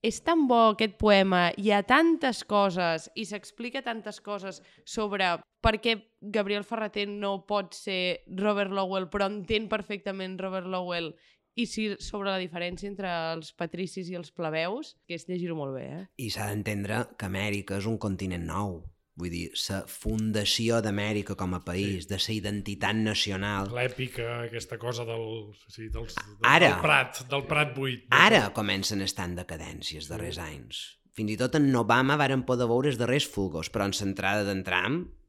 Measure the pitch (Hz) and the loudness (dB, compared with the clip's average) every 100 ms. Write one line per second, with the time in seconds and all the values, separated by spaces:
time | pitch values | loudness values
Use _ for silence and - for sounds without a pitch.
0 | 226 - - 330 269 233 226 208 220 - | -2 0 2 4 6 8 8 6 -2 2
1 | 214 202 190 185 175 - 202 208 202 262 | 6 8 8 6 4 4 4 4 6 6
2 | 330 320 269 220 - 208 202 180 175 160 | 6 4 2 -2 0 4 4 2 0 0
3 | - - 190 202 - - 240 269 254 220 | -6 -10 -8 -10 -12 -10 -8 -6 -6 -6
4 | 208 202 - 202 190 185 - _ - - | -8 -12 -8 -6 -8 -12 -20 _ -8 -4
5 | 214 202 185 170 - _ 226 214 233 220 | -2 2 2 0 -6 _ 2 4 2 0
6 | _ _ 202 214 196 208 196 226 214 208 | _ _ -2 0 0 -2 -2 -4 -4 -4
7 | 202 202 202 196 - 208 190 - - 185 | -4 -2 -2 -2 -2 -2 -2 -10 -4 0
8 | 180 - - 185 208 202 190 196 185 190 | 0 -2 -6 0 2 2 0 0 0 -2
9 | 180 202 196 208 180 214 220 214 - 202 | -2 0 0 -2 0 -2 0 -4 -4 -6
10 | 202 190 185 185 190 185 180 185 180 175 | -6 -6 -8 -6 -6 -6 -4 -4 -2 -4
11 | 160 - _ _ _ - 233 - 214 196 | -6 -10 _ _ _ -4 -4 -2 -4 -4
12 | - 208 196 190 180 170 175 180 202 202 | -8 -6 -2 -2 -4 -6 -6 -6 -10 -6
13 | 190 170 160 165 160 _ 170 175 185 - | -4 -2 -4 -6 -10 _ -8 -4 -6 -6
14 | 175 180 175 - 160 160 170 233 302 - | -8 -10 -10 -6 -4 -2 -2 -4 -10 -18
15 | _ 170 - 180 175 160 139 131 135 151 | _ -12 -6 -4 -4 -4 -4 -6 -8 -12
16 | 190 - 117 - 104 104 104 104 101 107 | -14 -8 -6 -4 -4 -4 -2 -4 -2 -2
17 | 123 - 98 95 104 101 95 98 101 110 | -4 -6 -6 -2 -2 -4 -4 -4 -2 -2
18 | 107 92 98 87 82 85 101 85 - _ | -2 -2 -4 -4 -4 -4 -4 -6 -12 _
19 | _ - 87 85 85 - - 98 - - | _ -8 -6 -6 -6 -6 -4 -4 -6 -8
20 | 110 110 110 107 101 - 113 117 104 101 | -4 -2 0 0 2 2 2 2 0 -2
21 | 104 104 98 98 92 90 - 90 101 95 | 0 -2 -2 -4 -4 -4 -4 -2 -2 -4
22 | - 95 - 107 101 104 101 101 101 110 | -4 -4 -2 -2 -2 -4 -6 -2 0 2
23 | 107 104 104 95 101 101 98 123 127 127 | 0 0 0 -2 -2 -2 -4 -2 -4 -2
24 | 127 - 117 120 117 117 - 117 117 117 | -8 -6 -6 -6 -6 -8 -10 -6 -6 -6
25 | 117 117 110 110 104 107 - - 110 110 | -6 -6 -6 -8 -12 -18 -20 -14 -8 -8
26 | 113 - 107 104 123 156 160 90 151 143 | -6 -10 -12 0 6 8 8 6 4 2
27 | 123 - 123 143 135 147 147 127 135 123 | 2 -8 -6 -6 0 0 0 -2 -4 -4
28 | - 135 190 214 104 107 101 98 98 101 | 4 8 8 8 4 -2 0 0 0 -2
29 | 95 - 90 87 90 82 82 98 - 78 | -2 -4 -6 -6 -8 -10 -10 -10 -10 -10
30 | 73 82 85 87 80 73 57 - - - | -10 -8 -6 -8 -10 -12 -12 -12 -12 -18
31 | _ - 107 107 123 160 139 123 110 117 | _ -4 -4 0 2 4 6 4 6 6
32 | 131 151 139 131 127 123 120 120 143 120 | 6 4 4 2 2 2 4 4 2 0
33 | 117 139 - - 95 82 80 104 101 98 | 2 2 0 -2 -2 -4 -4 -2 0 0
34 | 98 98 95 104 98 95 92 90 98 160 | -2 0 0 2 0 -2 0 0 2 -2
35 | 180 - | -6 -14